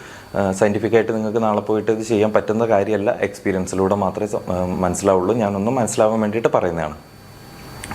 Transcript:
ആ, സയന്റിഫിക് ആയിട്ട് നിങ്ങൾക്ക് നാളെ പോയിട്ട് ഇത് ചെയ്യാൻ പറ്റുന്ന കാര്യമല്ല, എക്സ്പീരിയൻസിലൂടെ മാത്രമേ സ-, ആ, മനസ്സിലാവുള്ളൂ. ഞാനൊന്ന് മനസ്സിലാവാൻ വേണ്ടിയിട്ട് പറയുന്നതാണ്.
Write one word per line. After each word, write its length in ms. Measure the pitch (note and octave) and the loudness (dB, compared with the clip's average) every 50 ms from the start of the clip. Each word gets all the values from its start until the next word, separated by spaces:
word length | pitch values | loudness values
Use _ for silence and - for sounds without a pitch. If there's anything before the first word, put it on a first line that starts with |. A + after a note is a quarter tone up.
| - - - - - - - | -18 -18 -20 -20 -16 -8 -4
ആ, 160 | G2 G2+ F#2+ | -2 0 0
സയന്റിഫിക് 420 | F#2+ G2 A2 G#2 G#2 G#2 A2 G2+ A2 | 0 2 2 2 2 2 0 2 2
ആയിട്ട് 220 | A2+ G#2+ A#2 A2+ | 2 2 2 0
നിങ്ങൾക്ക് 280 | A2 A2 G#2+ G#2+ A#2 A2+ | -2 -2 -2 -2 0 0
നാളെ 180 | G#2+ G#2 G#2+ | 0 0 0
പോയിട്ട് 300 | G#2 - G#2+ G#2+ G2+ A2+ | 0 0 -2 0 0 0
ഇത് 80 | A2 A2 | -2 -2
ചെയ്യാൻ 340 | A2 A2+ A2+ G2+ G#2+ G#2+ G#2+ | 0 0 2 2 2 4 2
പറ്റുന്ന 320 | G#2 G2+ G#2+ G#2+ A2+ A#2 | 2 2 0 0 0 2
കാര്യമല്ല, 520 | A2 A2 G2 G2+ G#2+ G#2+ G2 G2+ A#2 - F2 | 2 2 2 2 2 0 0 0 0 0 0
എക്സ്പീരിയൻസിലൂടെ 760 | G2 F#2+ - - - G2+ F#2+ F#2+ F#2 F#2 F#2 F#2 F#2+ F#2+ G2+ | -2 -4 -4 -4 -4 -2 -2 -2 -2 -2 0 0 2 2 2
മാത്രമേ 320 | G#2 G2 F#2 - - G#2 | 2 0 0 -2 -2 -4
സ-, 80 | G#2 - | -4 -4
ആ, 300 | - - F2+ F#2 F2+ F2+ | -6 -4 -4 -2 -2 -2
മനസ്സിലാവുള്ളൂ. 720 | F2+ F#2 - F#2 F2+ E2+ F2 G2 G2 F#2+ F#2 F2+ G2 A2+ | -2 -2 0 0 0 0 0 2 4 4 4 4 2 2
ഞാനൊന്ന് 360 | B2 G#2+ G2+ G2+ G2 G2+ A#2 | 2 0 0 0 0 -2 0
മനസ്സിലാവാൻ 500 | C3+ C3 A2 - - A#2+ A2 G#2+ A2+ A2 | 0 0 0 0 2 2 2 2 2 2
വേണ്ടിയിട്ട് 260 | G#2+ G#2 G#2 A#2 A2+ | 0 0 0 0 0
പറയുന്നതാണ്. 480 | D3 C3+ A2+ F#2+ F2 E2 E2 D#2 D#2 D#2 - - - - - - - - - - - - - - - - - - - | 0 2 2 0 0 -2 -2 -4 -4 -6 -10 -16 -20 -20 -20 -20 -20 -20 -20 -20 -20 -20 -20 -18 -18 -16 -14 -14 -12